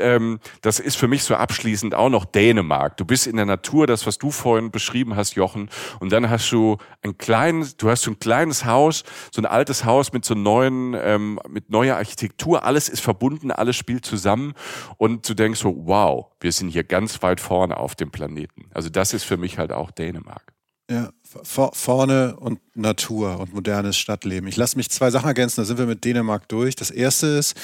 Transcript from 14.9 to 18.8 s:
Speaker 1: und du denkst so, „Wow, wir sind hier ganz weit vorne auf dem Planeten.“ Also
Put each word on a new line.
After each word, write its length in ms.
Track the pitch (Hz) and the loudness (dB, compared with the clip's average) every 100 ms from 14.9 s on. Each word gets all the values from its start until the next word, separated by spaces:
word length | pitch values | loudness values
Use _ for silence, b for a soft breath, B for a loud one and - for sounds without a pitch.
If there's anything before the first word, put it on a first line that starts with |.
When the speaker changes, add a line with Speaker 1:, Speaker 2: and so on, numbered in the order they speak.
| - | 0
Speaker 1:
und 320 | 113 117 - | 0 0 -4
du 60 | |
denkst 260 | 107 110 113 | 0 0 0
so, 140 | 101 78 | -2 -2
„Wow, 440 | 82 98 92 64 - _ | 0 2 4 2 -4 _
wir 120 | 85 | -4
sind 180 | 82 92 | -2 -2
hier 140 | 82 | -4
ganz 380 | 80 90 110 - | 0 0 -2 0
weit 160 | 90 90 | 0 0
vorne 360 | - 90 90 - | 0 0 0 -2
auf 180 | 71 | -6
dem 160 | - - | -6 -10
Planeten.“ 600 | - 76 76 78 - - | -8 -10 -8 -12 -16 -12
Also 160 | - | -8